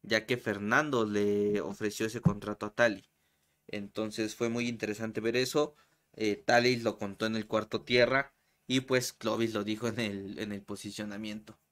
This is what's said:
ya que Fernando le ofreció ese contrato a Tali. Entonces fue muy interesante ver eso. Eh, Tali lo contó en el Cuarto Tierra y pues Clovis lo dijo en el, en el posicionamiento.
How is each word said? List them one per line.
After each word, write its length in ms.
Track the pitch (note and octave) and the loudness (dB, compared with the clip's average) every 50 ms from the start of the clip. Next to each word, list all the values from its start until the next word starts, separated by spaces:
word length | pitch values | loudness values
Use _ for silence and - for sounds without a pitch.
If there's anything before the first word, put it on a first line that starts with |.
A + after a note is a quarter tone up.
ya 240 | - G2+ A2+ A2 - | -2 2 0 0 2
que 100 | - B2+ | 0 -2
Fernando 680 | A#2+ - A#2 G#2 G2+ G2+ G#2 A#2 C#3 D3+ D3+ C3+ A#2+ A2+ | -2 0 -4 -2 -2 0 2 2 2 2 2 2 0 0
le 540 | G#2+ G#2 G#2 G#2 G#2 G#2 G#2 G#2 G#2 G#2 G2+ | 2 2 2 2 2 2 2 2 2 0 0
ofreció 460 | D#2+ E2 G2+ - A2 G#2 G#2 - A2 | -2 -4 -6 -4 -4 -4 -2 -2 -4
ese 140 | A2 A2 A2+ | -2 -4 2
contrato 460 | - - G2+ G2+ G2+ G#2 G#2 - - | 2 2 2 2 -6 -8 -8 -6 -8
a 80 | G#2 - | -8 2
Tali. 340 | - A#2+ A#2 G#2 F#2 - _ _ _ _ _ _ _ _ _ _ _ _ - | 4 4 4 4 0 -10 _ _ _ _ _ _ _ _ _ _ _ _ -10
Entonces 640 | - G#2 G2+ G2+ _ - A2 A2 G#2 - A2 G#2+ - | -8 -8 -8 -8 _ -6 -6 -4 -2 -4 -4 -4 -2
fue 140 | - A#2+ A#2 | -2 -2 -2
muy 180 | A#2 A#2+ A#2+ A#2+ | 0 -2 -2 -4
interesante 520 | A#2+ A2 - G#2 G#2 G#2+ A2+ A2 A2 - | -4 -4 -4 -6 -4 -4 -6 -6 -6 -2
ver 160 | A2 A2+ A#2 | -2 0 0
eso. 380 | B2 B2+ C3 - D3+ D3 D3+ - _ _ _ _ _ _ _ - | 0 0 2 2 0 0 0 -4 _ _ _ _ _ _ _ -6
Eh, 220 | - A2+ G#2+ G2+ | -2 0 0 0
Tali 400 | G2+ - - A#2+ A#2+ A#2+ B2+ B2+ | 0 2 4 4 6 6 6 2
lo 220 | A#2+ A#2 A2+ G#2 - | 4 0 -2 -2 -2
contó 260 | G#2+ G2+ G2 - A2 | -6 -8 -4 -2 -2
en 100 | A2 A2 | 0 0
el 100 | A2 G#2+ | -2 -4
Cuarto 340 | - - A2 G#2+ - - G#2+ | 0 -2 -2 -2 0 -4 -6
Tierra 520 | - - A#2+ B2 A#2+ A#2 C3 C3+ C3+ - _ _ _ _ _ _ _ | -2 2 6 6 6 6 4 0 0 -2 _ _ _ _ _ _ _
y 140 | - B2+ C3 | 0 0 0
pues 320 | B2+ - C3 B2+ B2+ - - | 2 2 2 2 2 0 -8
Clovis 400 | _ - A2+ A2 A2 A#2 A2+ A2 | _ -2 0 2 2 0 0 0
lo 100 | G#2 G#2+ | -2 -2
dijo 240 | G#2 A2 G#2 A#2+ A#2 | -2 -4 -2 -2 -4
en 120 | A2 B2 | -2 -2
el, 380 | A#2 G#2 G2+ G2 G2 G2 G#2 - | -4 -4 -4 -6 -8 -8 -8 -8
en 140 | A2 G#2+ | -6 -6
el 100 | G#2 G2 | -8 -10
posicionamiento. 960 | G2+ - G#2 G2 - G#2+ G2 - G#2+ G#2 G2+ G2+ A2 G#2+ G#2+ G#2+ G#2+ - G#2+ _ _ _ | -8 -10 -12 -10 -10 -10 -8 -8 -8 -8 -6 -8 -8 -8 -10 -10 -12 -16 -20 _ _ _